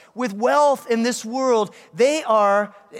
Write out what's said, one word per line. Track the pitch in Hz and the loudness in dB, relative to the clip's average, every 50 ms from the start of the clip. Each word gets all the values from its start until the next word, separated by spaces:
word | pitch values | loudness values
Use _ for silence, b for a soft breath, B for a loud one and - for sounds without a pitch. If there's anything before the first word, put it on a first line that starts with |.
| B B B | B B B
with | 220 254 220 196 | -6 -6 -6 -4
wealth | 202 233 254 277 294 294 285 269 - - - | -2 -2 0 2 2 2 2 2 -2 -2 -2
in | 233 226 | -2 0
this | 226 247 226 - - | 0 -2 -4 -4 -8
world, | 220 240 262 262 262 240 220 208 - B B B B - | -8 -6 -2 0 0 0 0 0 -2 B B B B -2
they | 170 240 277 302 320 285 | 0 2 2 2 0 0
are, | 247 220 214 208 202 202 208 208 202 B B B B - | 0 2 2 4 4 2 2 0 -2 B B B B -20